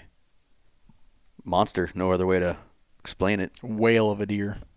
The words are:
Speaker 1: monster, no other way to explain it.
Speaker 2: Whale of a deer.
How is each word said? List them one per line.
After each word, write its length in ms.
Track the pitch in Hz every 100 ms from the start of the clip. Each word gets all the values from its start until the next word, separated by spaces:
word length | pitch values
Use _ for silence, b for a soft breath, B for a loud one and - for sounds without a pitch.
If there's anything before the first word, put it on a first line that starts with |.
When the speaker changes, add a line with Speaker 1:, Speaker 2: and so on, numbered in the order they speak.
| - _ _ _ _ _ _ _ - - - _ _ -
Speaker 1:
monster, 460 | - 90 110 - 87
no 180 | 87 92
other 140 | 90 92
way 140 | 92
to 160 | 90 85 - _ _ -
explain 400 | - - 95 101
it. 120 | 92 -
Speaker 2:
Whale 480 | 123 107 113 113 107
of 100 | 101
a 60 | 104
deer. 320 | 104 101 107 -